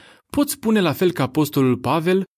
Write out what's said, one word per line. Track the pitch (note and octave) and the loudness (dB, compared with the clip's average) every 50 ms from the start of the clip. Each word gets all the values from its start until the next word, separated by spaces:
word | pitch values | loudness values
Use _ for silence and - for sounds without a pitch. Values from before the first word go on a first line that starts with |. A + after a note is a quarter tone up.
| - - - _ _ | -20 -20 -20 _ _
poți | _ - C#4+ C#4+ C#4+ | _ -2 -2 -2 -2
spune | - - - A3 A3 G#3+ | -4 -4 -2 0 2 2
la | F#3 D#3 | 2 0
fel | C3 - F#3+ F3+ | 0 0 0 0
ca | E3 - | 0 0
apostolul | C3+ B2+ - D#3 D3+ C#3 - C#3 C3 B2+ B2 B2+ | -2 -2 0 -2 -2 0 0 0 2 2 0 0
Pavel, | B2 A#2+ C#3+ E3 D#3+ F3+ F#3 F#3+ F#3+ - _ | -2 -2 -2 0 0 0 0 0 -2 -4 _